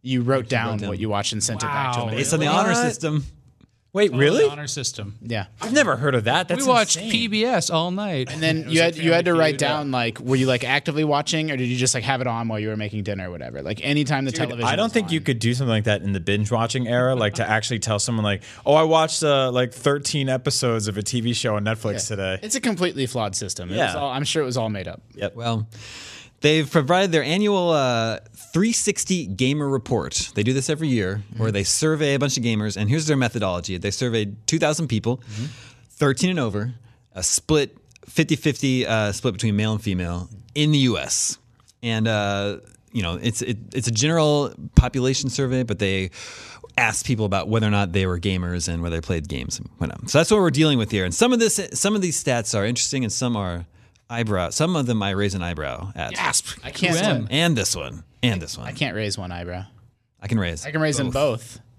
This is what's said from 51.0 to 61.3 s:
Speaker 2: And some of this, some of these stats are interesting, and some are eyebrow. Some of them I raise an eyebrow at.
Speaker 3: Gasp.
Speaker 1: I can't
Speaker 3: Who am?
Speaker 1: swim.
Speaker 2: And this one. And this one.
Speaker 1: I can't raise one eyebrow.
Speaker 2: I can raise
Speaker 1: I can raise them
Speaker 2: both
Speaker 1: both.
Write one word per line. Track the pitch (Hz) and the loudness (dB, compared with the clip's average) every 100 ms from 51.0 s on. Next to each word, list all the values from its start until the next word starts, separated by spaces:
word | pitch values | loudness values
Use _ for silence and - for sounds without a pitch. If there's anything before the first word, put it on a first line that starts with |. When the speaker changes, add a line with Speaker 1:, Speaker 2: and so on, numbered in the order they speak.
| 90 | 0
Speaker 2:
And | |
some | 87 240 | 2 2
of | 247 | 4
this, | 226 - 190 | 2 0 -4
some | - 196 214 | -2 0 2
of | |
these | 180 147 | 0 -2
stats | - 120 107 107 | 0 0 0 0
are | 101 | 0
interesting, | 120 - 135 117 | 0 -2 -2 -2
and | |
some | - 123 110 | -2 -2 -2
are | 95 87 85 - - _ _ | -2 -4 -8 -18 -20 _ _
eyebrow. | 117 113 95 85 | -4 0 2 0
Some | - 160 175 | 0 2 2
of | 123 | 2
them | 113 | 0
I | 98 | 0
raise | 98 101 92 | 2 0 0
an | |
eyebrow | 85 80 71 58 98 - | -4 -4 -6 -6 -10 -8
at. | 67 | -6
Speaker 3:
Gasp. | 185 - - - - 127 | -2 0 -2 -4 -14 -12
Speaker 1:
I | |
can't | - 180 165 | -2 0 2
Speaker 3:
Who | 202 | 2
am? | 127 | 0
Speaker 1:
swim. | 107 | 0
Speaker 2:
And | 143 170 127 | 0 2 2
this | 92 87 | 0 -4
one. | 67 65 - _ | -6 -12 -18 _
And | 123 95 | 0 0
this | 76 - | -4 -10
one. | 57 | -10
Speaker 1:
I | |
can't | 151 139 95 | -4 -4 -2
raise | 104 98 | -4 -4
one | 90 | -8
eyebrow. | 87 87 90 101 - - _ _ _ | -8 -8 -8 -10 -18 -20 _ _ _
Speaker 2:
I | 101 | -2
can | 113 | 0
raise | 87 80 | 0 -2
Speaker 1:
I | - | -6
can | 156 | -2
raise | 156 139 | 0 0
them | 131 | 0
Speaker 2:
both | |
Speaker 1:
both. | 131 147 | 2 0